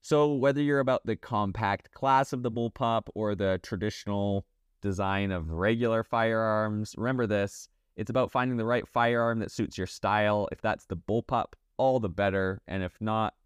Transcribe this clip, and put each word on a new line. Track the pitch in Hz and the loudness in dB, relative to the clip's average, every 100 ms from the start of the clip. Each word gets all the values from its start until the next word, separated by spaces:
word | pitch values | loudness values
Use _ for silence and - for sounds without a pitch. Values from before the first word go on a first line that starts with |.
So | - 151 147 | 2 4 4
whether | 143 135 139 | 4 2 2
you're | 147 143 | 2 2
about | 131 127 - | 2 0 0
the | 110 | -6
compact | - 113 101 92 107 101 - | -2 -2 -2 0 0 -2 -6
class | - 135 135 135 | -4 4 4 2
of | 131 | -2
the | 123 | -4
bullpup | 113 117 - 117 113 - | -2 -4 -2 0 0 -2
or | - 107 101 | -4 -2 0
the | 98 92 | 0 0
traditional | - 98 104 - - 101 101 98 - _ _ _ | -2 -4 -4 -6 -4 -2 0 0 -4 _ _ _
design | 101 95 98 98 98 | -4 -2 0 0 0
of | 92 80 | -2 -4
regular | 80 98 117 120 113 | 0 0 2 2 0
firearms, | 113 117 113 110 110 107 107 107 107 - | 0 0 0 2 2 0 0 -2 -6 -4
remember | 117 131 117 | -2 0 0
this, | 104 101 - - _ _ - | 2 0 -4 -20 _ _ -10
it's | 107 | -2
about | 120 127 | 0 0
finding | 127 127 123 | 0 0 0
the | |
right | 113 120 - | 0 0 0
firearm | 120 120 120 117 113 | 0 2 2 2 0
that | 107 | -2
suits | - 110 - | -4 -4 -4
your | 90 | -6
style. | - 101 104 104 104 101 | -4 0 2 2 2 -2
If | - | -4
that's | 110 90 - | -4 -4 -6
the | 82 | -10
bullpup, | - 110 - 123 - - _ - | -2 -2 0 -4 -4 -8 _ 0
all | 131 131 | 2 2
the | 107 | 0
better. | 85 101 95 95 95 - | 0 0 2 0 -4 -6
And | 95 | -6
if | 92 - | -6 -4
not | 110 110 107 _ | -2 0 -2 _